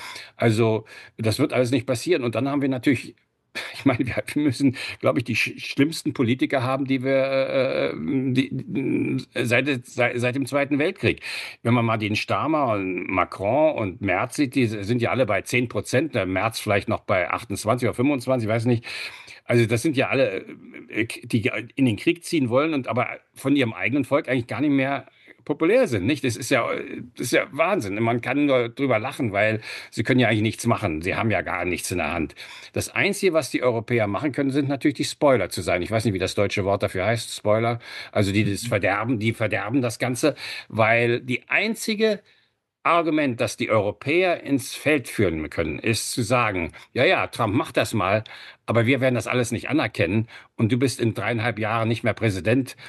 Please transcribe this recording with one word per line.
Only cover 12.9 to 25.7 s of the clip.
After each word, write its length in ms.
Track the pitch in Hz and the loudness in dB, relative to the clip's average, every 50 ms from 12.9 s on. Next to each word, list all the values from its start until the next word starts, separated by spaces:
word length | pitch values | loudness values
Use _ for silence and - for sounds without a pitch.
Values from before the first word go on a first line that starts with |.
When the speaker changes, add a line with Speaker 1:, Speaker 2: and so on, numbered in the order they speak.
| 92 90 87 90 | -4 -4 -4 -2
Speaker 1:
Macron 640 | 92 90 87 - - - 95 101 120 147 156 160 143 | 0 0 0 0 -2 -2 -2 0 2 4 4 2 2
und 260 | - 110 92 82 - 98 | 0 -2 -4 -4 -4 -2
Merz 340 | 98 87 95 117 127 - | 0 0 0 0 -2 -2
sieht, 180 | - 147 123 - | -2 -2 0 2
die 120 | 135 127 | 2 0
sind 340 | 107 107 107 98 95 120 123 | 2 0 -2 -2 -2 0 0
ja 100 | 117 92 | 0 0
alle 140 | 90 120 131 | 0 0 0
bei 160 | 101 104 95 | 2 0 -2
zehn 280 | 90 - - 123 123 117 | -2 0 0 0 0 0
Prozent, 460 | - 107 - - - 120 160 147 - | -2 -6 -4 0 0 0 0 0 -2
der 120 | 117 95 | -2 -2
Merz 340 | 90 95 92 101 113 113 - | -2 0 0 0 -2 -2 -4
vielleicht 300 | - 107 101 101 95 - | -2 0 0 0 0 0
noch 100 | 101 - | -4 -4
bei 300 | - - 107 92 87 - | -2 -2 0 0 0 0
achtundzwanzig 580 | - 92 - - 101 95 - 104 120 127 123 107 | -2 -4 -4 -6 -8 -4 0 0 0 0 0 -2
oder 60 | 87 | 0
fünfundzwanzig, 540 | - 123 143 147 131 117 127 131 127 110 104 | 0 0 0 0 0 0 0 0 0 0 0
weiß 180 | 110 117 110 | 0 0 2
nicht. 180 | 123 123 113 - - - - - - - - - - - - - | 2 2 2 0 -4 -12 -12 -12 -12 -14 -16 -18 -20 -20 -10 -4
Also 180 | - 131 120 117 | 0 2 4 4
das 160 | 104 120 117 | 4 2 0
sind 160 | - 165 143 | 0 0 2
ja 120 | 127 117 90 | 2 0 2
alle, 360 | 107 131 131 107 95 - - - 78 - - - - - - - | 2 2 2 2 0 -2 -6 -10 -14 -18 -18 -18 -18 -18 -16 -8
äh, 180 | - 98 113 | -4 -4 -4
die 440 | 117 - - - 120 - 117 101 120 - 110 113 120 - | -4 -6 -10 -6 -2 0 0 0 0 -2 -4 -6 -8 -2
in 120 | - 135 | 2 2
den 100 | 127 104 | 2 2
Krieg 260 | 98 - 160 175 170 - | 2 0 0 0 0 -2
ziehen 280 | - - 160 135 117 | -2 0 0 0 2
wollen 240 | 113 131 147 165 156 | 2 2 2 2 0
und 120 | 139 120 | -2 -4
aber 220 | 117 117 120 120 - - - - _ _ | -2 -2 -2 -2 -2 -4 -10 -16 _ _
von 220 | - - 135 143 | -6 -2 2 2
ihrem 160 | 143 127 117 104 | 2 2 0 -2
eigenen 320 | 87 92 107 123 147 131 | -2 -2 -2 0 0 0
Volk 240 | - 143 143 131 - | 0 0 0 0 0
eigentlich 180 | 127 131 117 | -2 -2 -2
gar 140 | - 117 104 | -4 -4 -2
nicht 120 | 143 151 139 | 0 2 2
mehr 340 | 135 131 135 139 131 - - - _ _ - - _ _ | 2 2 0 -2 -6 -8 -12 -20 _ _ -20 -20 _ _
populär 420 | - 135 127 156 170 | -6 -4 0 2 2